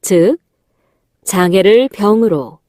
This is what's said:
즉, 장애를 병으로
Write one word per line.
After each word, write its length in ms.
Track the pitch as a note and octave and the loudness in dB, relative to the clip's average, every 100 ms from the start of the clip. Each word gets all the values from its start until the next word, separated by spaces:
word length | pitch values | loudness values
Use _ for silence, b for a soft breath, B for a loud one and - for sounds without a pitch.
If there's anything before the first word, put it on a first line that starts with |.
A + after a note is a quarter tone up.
즉, 360 | - F3+ F3+ D#4+ _ _ _ _ _ _ _ _ | -2 0 0 -2 _ _ _ _ _ _ _ _
장애를 640 | - F#3+ F3+ F#3+ F#3+ A3+ C4 | -8 -4 0 2 2 2 0
병으로 720 | - G#3 A3 A3+ D#3+ B2 - | -4 -2 0 0 -2 -6 -16